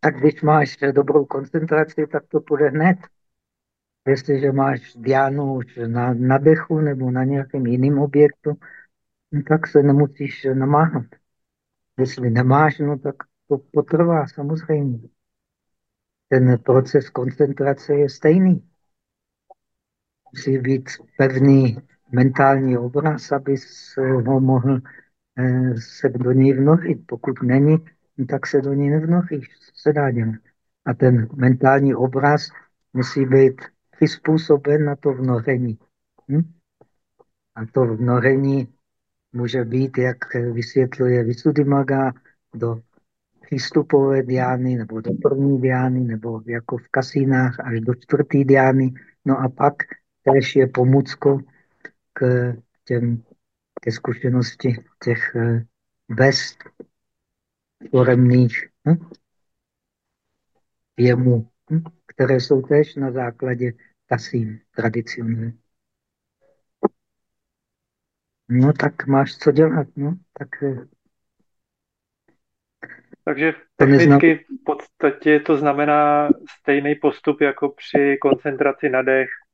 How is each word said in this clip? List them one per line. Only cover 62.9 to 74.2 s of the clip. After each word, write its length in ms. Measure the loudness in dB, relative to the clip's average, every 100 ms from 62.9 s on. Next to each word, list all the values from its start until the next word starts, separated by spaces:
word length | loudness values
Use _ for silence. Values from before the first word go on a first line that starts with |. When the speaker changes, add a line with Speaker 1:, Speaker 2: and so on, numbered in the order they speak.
Speaker 1:
na 180 | -2 -8
základě 600 | -6 -8 -8 -8 -4 -6 -8 _ _ _
kasín 540 | -6 -4 -6 -6 -10 _ -6
tradicionálně. 760 | -4 -4 -8 -10 -6 -6 -8 -12 _ _ _ _ _ _ _ _ _ _ _ _ -6 _ _ _ _ _ _ _ _ _ _ _ _ _ _ _ _
No 240 | 2 2
tak 340 | 2 -2 -4 -2
máš 300 | 0 0 0
co 160 | 0
dělat, 340 | 4 4 2 -4 -6
no. 180 | -8 -8 _
Tak, 300 | -18 -16 -8
eh. 240 | -8 -8 -14 _ _ _ _ _ _ _ _ _ _ _ _ _ _ _ _ _ _ _ -20 -20 _ -14
Speaker 2:
Takže 280 | -8 -4 -4 -4 _ _
Speaker 1:
To 80 |
neznam- 360 | 4 6 6 6